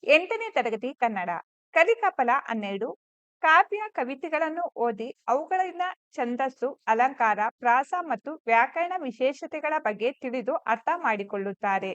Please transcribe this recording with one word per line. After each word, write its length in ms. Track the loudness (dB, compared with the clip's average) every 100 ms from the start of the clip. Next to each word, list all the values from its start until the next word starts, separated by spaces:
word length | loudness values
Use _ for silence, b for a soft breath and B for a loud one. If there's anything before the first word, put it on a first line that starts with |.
ಎಂಟನೇ 440 | 4 4 4 -4 -4
ತರಗತಿ 400 | -2 -2 -2 -6
ಕನ್ನಡ. 360 | -2 -2 -2 -4 -6 -8 _ _
ಕಲಿಕಾ 360 | 2 4 4 0
ಫಲ 220 | 0 2 2
ಹನ್ನೆರಡು. 460 | 0 -6 -4 -4 -6 -8 _ _ _ _
ಕಾವ್ಯ 400 | 4 6 6 -2 -6
ಕವಿತೆಗಳನ್ನು 720 | -6 -4 -6 -4 -2 -2 -4 -6 -2
ಓದಿ 300 | -4 -2 -8 -10 -2
ಅವುಗಳಿಂದ 560 | -2 0 -2 -2 -2 -6 -6 _
ಛಂದಸ್ಸು, 560 | -6 -4 -2 -4 -2 -6 -6 -2
ಅಲಂಕಾರ, 520 | 2 2 4 2 2 0 0
ಪ್ರಾಸ 360 | 2 4 2 -4 -4
ಮತ್ತು 260 | -4 -6 -10 2
ವ್ಯಾಕರಣ 480 | 4 4 2 -2 -2
ವಿಶೇಷತೆಗಳ 760 | -6 0 0 0 -8 -6 -2 0
ಬಗ್ಗೆ 260 | -2 -2 -4
ತಿಳಿದು 420 | -4 -6 -6 -4 -4 -2
ಅರ್ಥ 240 | -2 0 -2
ಮಾಡಿಕೊಳ್ಳುತ್ತಾರೆ. 880 | 0 -2 -4 -4 -6 -4 -2 -2 -2